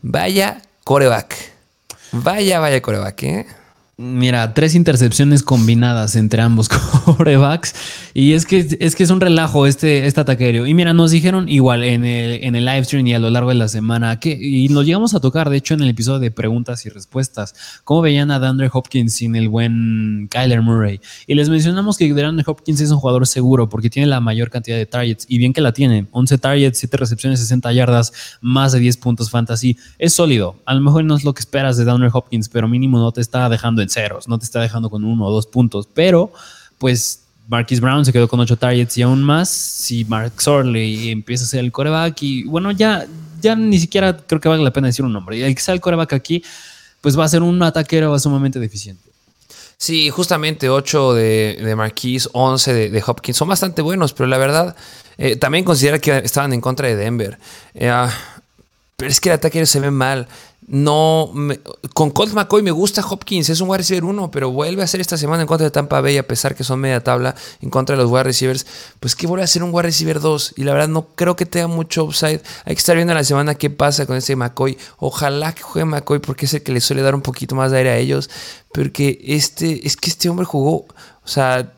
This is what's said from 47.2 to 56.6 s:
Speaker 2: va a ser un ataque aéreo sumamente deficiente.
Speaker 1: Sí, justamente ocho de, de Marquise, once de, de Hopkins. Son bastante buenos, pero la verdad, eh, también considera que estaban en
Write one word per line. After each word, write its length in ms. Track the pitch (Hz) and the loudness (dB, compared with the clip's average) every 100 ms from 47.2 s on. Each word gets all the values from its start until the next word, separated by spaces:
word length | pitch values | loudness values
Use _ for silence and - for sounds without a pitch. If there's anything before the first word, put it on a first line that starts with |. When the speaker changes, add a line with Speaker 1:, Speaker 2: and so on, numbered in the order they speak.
Speaker 2:
va 60 | 160 | 2
a 20 | |
ser 160 | 165 | 2
un 180 | 170 180 | 2 2
ataque 360 | 170 160 151 160 | 2 0 0 2
aéreo 200 | 156 147 | 2 2
sumamente 440 | 147 139 139 131 | 2 0 0 -2
deficiente. 420 | 113 104 101 92 _ _ _ _ _ - - _ | -6 -8 -16 -18 _ _ _ _ _ -20 -20 _
Speaker 1:
Sí, 320 | - 160 151 | -4 0 0
justamente 600 | 143 175 175 151 156 131 | -2 -2 -2 -2 -2 0
ocho 440 | 135 139 156 135 | 0 0 0 2
de, 460 | 120 110 110 107 101 | 2 2 2 0 -4
de 140 | 110 110 | -4 -2
Marquise, 540 | 107 107 123 127 - | -4 -4 -4 -4 -4
once 420 | 123 131 131 131 | 0 0 2 0
de, 160 | 123 107 | 0 0
de 140 | 107 101 | -2 -2
Hopkins. 300 | 117 - 123 | -6 -4 -4
Son 140 | 160 | -2
bastante 320 | 190 190 165 | -2 -2 -4
buenos, 320 | 156 190 156 | -4 0 -2
pero 140 | - 131 | -2 -2
la 100 | 131 | 0
verdad, 360 | 135 151 175 170 - - - _ | 2 0 -2 -6 -20 -20 -20 _
eh, 180 | 135 120 | -4 -2
también 300 | 131 160 185 | 0 0 2
considera 340 | 156 139 151 | 2 2 2
que 200 | 151 135 | 0 0
estaban 340 | 120 - 143 | 0 -2 -2
en 80 | 123 | -2